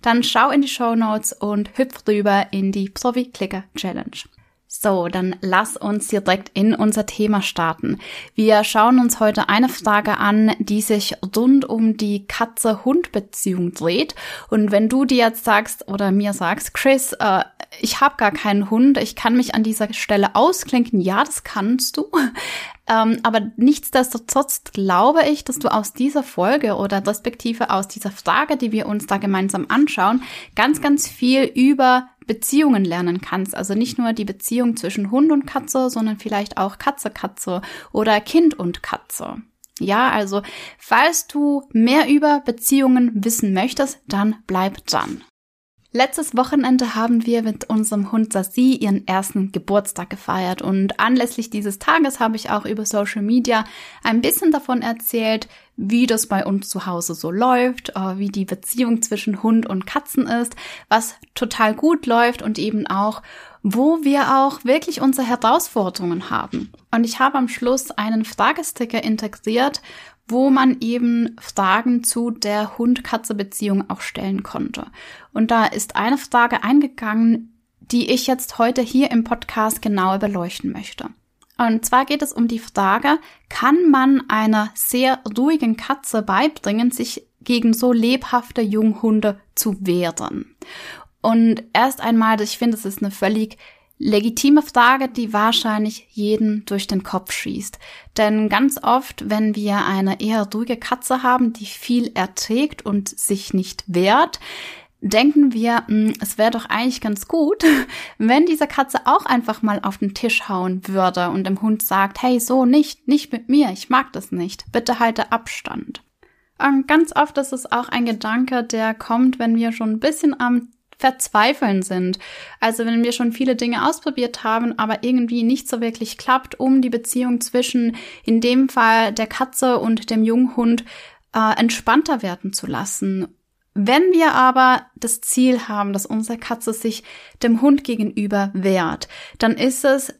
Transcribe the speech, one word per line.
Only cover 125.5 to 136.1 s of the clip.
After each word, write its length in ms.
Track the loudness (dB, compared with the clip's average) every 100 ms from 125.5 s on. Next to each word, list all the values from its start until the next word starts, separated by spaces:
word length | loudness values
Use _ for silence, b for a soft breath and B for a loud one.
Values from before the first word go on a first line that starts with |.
| 0 -2
so 120 | -4
wirklich 360 | -4 -6 -10 -10
klappt, 440 | -2 -2 -2 -4
um 200 | 2 2
die 100 | 2
Beziehung 500 | -2 -4 -4 -2 -2
zwischen, 560 | -2 -2 0 0 -2 -4 B B
in 160 | 0 2
dem 280 | 4 2 2
Fall 440 | 2 4 4 2
der 140 | -2 -6
Katze 540 | -4 -6 0 0 2
und 300 | 0 -2 0
dem 120 | 0
Junghund, 640 | 2 4 2 2 2 0 -2 B B B _
äh, 240 | 0 2 2
entspannter 640 | 0 0 2 2 2 -2
werden 300 | -4 -6 -8
zu 160 | -8 -6
lassen. 580 | -6 -6 -6 -4 -4 -6 _ _ _ _
Wenn 380 | -2 2 4 6
wir 200 | 4 4
aber 500 | 4 4 6 4 4 0
das 260 | -10 -6 -6
Ziel 440 | -2 2 4 2 0
haben, 260 | -4 -2
dass 140 | -4
unsere 320 | -4